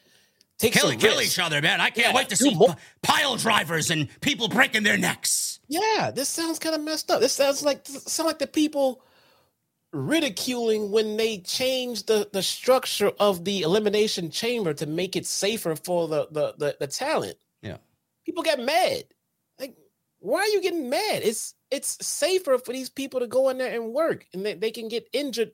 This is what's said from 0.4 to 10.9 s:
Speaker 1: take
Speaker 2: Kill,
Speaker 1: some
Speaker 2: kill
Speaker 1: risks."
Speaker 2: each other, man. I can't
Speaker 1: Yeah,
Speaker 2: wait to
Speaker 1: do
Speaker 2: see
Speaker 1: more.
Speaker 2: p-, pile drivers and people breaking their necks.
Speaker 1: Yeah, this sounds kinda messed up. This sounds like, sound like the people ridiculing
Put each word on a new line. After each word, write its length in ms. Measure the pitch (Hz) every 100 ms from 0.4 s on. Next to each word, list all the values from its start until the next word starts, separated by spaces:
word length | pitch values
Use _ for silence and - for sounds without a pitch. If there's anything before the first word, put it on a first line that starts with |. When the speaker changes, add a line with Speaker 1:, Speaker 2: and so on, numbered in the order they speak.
| _ -
Speaker 1:
take 140 | 240
Speaker 2:
Kill, 160 | - -
Speaker 1:
some 100 | 107
Speaker 2:
kill 200 | 208 277
Speaker 1:
risks." 160 | 214
Speaker 2:
each 40 | -
other, 220 | 175 147
man. 200 | 156 190
I 100 | 208
can't 180 | 226 233
Speaker 1:
Yeah, 60 | 220
Speaker 2:
wait 140 | 269
to 60 | 202
Speaker 1:
do 140 | 277
Speaker 2:
see 40 |
Speaker 1:
more. 140 | 190 196
Speaker 2:
p-, 60 | 170 - _
pile 340 | - 294 294 233
drivers 540 | 151 214 165 165 -
and 180 | 160 147 -
people 280 | - 294 226
breaking 360 | 196 269 220
their 120 | 208 208
necks. 640 | 180 - - - - - _
Speaker 1:
Yeah, 420 | 311 427 427 135
this 180 | 156 277
sounds 280 | - 330 320
kinda 200 | 320 320
messed 320 | 302 311 -
up. 100 | 359
This 140 | 262
sounds 280 | - 277 277
like, 240 | 285 277 -
sound 400 | 277 - - 320
like 120 | 311
the 80 | 277
people 580 | - 302 294 269 247 _ _ _ _ _ _ _ _ _
ridiculing 960 | 147 131 311 294 185 - 247 233 214 208